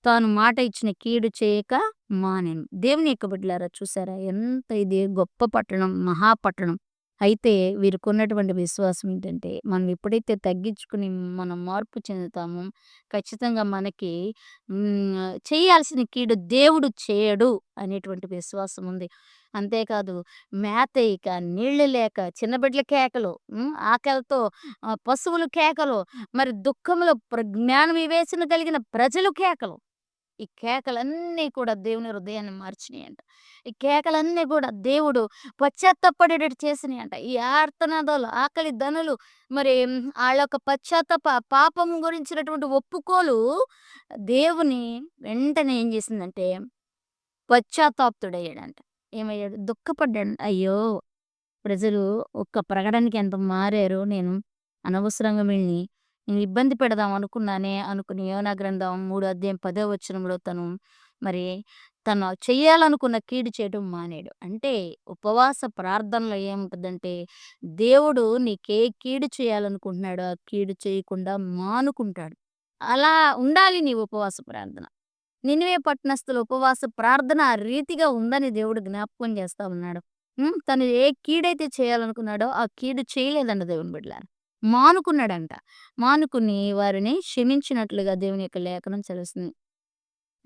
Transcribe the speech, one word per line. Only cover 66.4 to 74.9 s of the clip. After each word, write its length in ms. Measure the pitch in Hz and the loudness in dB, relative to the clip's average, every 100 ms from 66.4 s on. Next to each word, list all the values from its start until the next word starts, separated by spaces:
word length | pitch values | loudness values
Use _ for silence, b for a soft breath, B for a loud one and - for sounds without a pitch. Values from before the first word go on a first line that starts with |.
ఏముంటుందంటే 680 | 196 196 185 175 180 180 180 175 175 B B B 175 160 | -4 -6 -8 -8 -10 -8 -8 -8 -10 B B B -10 0
దేవుడు 460 | 226 269 302 247 226 240 | 6 8 8 4 2 2
నీకే 440 | 240 196 - 208 233 - | 0 -4 -2 0 0 -2
కీడు 280 | 254 269 269 | -6 -4 -4
చేయాలనుకుంటున్నాడో 920 | - 240 208 202 196 196 180 190 180 | -4 -2 -2 -4 -6 -8 -8 -6 -6
ఆ 120 | 180 180 _ | -6 -8 _
కీడు 260 | 202 196 190 | -4 -4 -4
చేయకుండా 540 | 202 190 - 190 185 196 185 | -4 -4 -4 -6 -4 -4 -4
మానుకుంటాడు. 840 | 180 190 233 277 262 214 180 160 - _ _ _ - | -4 -2 0 0 -2 -6 -8 -14 -16 _ _ _ -8
అలా 340 | - 254 302 320 302 | 0 4 6 6 4
ఉండాలి 460 | 240 262 339 381 359 | 4 2 6 6 4
నీ 140 | 294 | 0
ఉపవాస 420 | 226 214 208 196 - | -2 -4 -4 -4 -6
ప్రార్థన. 440 | - 107 98 - - | -12 -12 -12 -14 -18